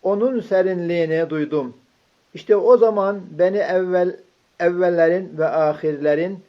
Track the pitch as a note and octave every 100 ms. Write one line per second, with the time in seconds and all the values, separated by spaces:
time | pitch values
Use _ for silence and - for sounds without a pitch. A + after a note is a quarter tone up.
0 | F#3 G3+ B3 B3+ - F#3+ F#3 F3+ E3+ E3+
1 | D#3+ D#3+ E3 D#3+ D3 D3+ B2+ - _ _
2 | _ _ _ F3 - G#3 G#3 B3 A3 G#3
3 | G3 G3+ F#3 D#3 F3+ G3+ D#3+ F#3 F#3 F3+
4 | F3+ - - _ _ _ F3 F3 F3+ E3+
5 | E3 F3+ F#3+ D#3 D#3 D3 D#3 D3+ D#3 C#3+
6 | D3 D3 F3 F#3+